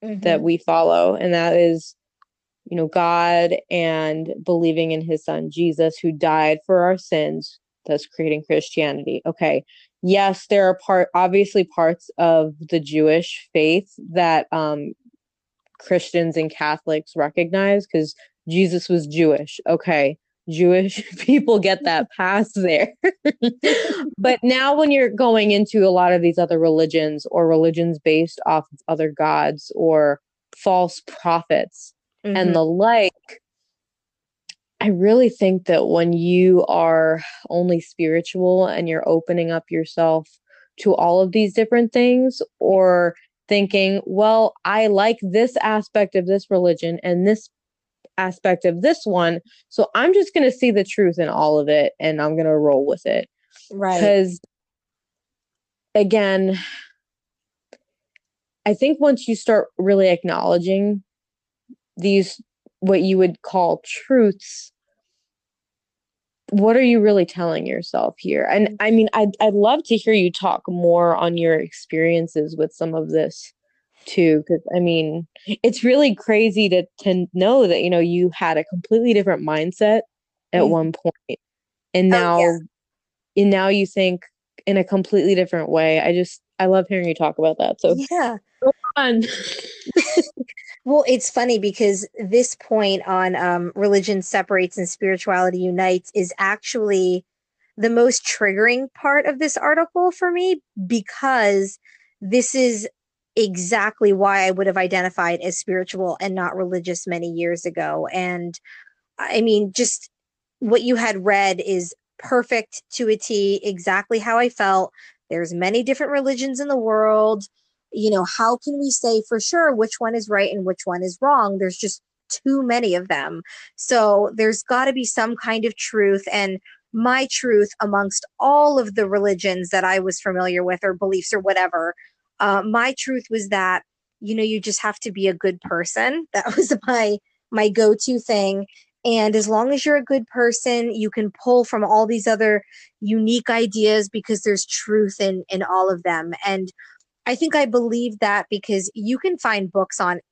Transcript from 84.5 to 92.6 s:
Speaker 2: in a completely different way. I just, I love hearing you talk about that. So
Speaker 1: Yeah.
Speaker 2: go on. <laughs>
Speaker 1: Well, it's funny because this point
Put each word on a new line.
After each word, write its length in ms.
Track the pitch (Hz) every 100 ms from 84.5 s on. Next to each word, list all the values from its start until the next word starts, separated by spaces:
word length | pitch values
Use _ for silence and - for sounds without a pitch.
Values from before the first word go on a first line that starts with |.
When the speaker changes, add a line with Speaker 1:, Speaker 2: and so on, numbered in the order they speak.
| - -
Speaker 2:
in 100 | 196
a 80 |
completely 500 | 185 196 185 202 175
different 340 | 180 175 170 151
way. 300 | 160 160 156
I 120 | -
just, 280 | 175 180 - _ -
I 80 | 185
love 200 | 190 180
hearing 200 | 190 175
you 60 |
talk 240 | 156 156 -
about 200 | 160 156
that. 220 | - -
So 140 | 175 247 269
Speaker 1:
Yeah. 280 | 349 247 220 _ -
Speaker 2:
go 100 | 523 - - 285
on. 260 | 262 226 226
<laughs> 60 | - - - - - - 349 605 605 - - 247 - - -
Speaker 1:
Well, 200 | 247 294 247
it's 240 | 254 -
funny 300 | 254 247 220
because 480 | 202 196 208 190 208 -
this 380 | 190 233 247
point 500 | -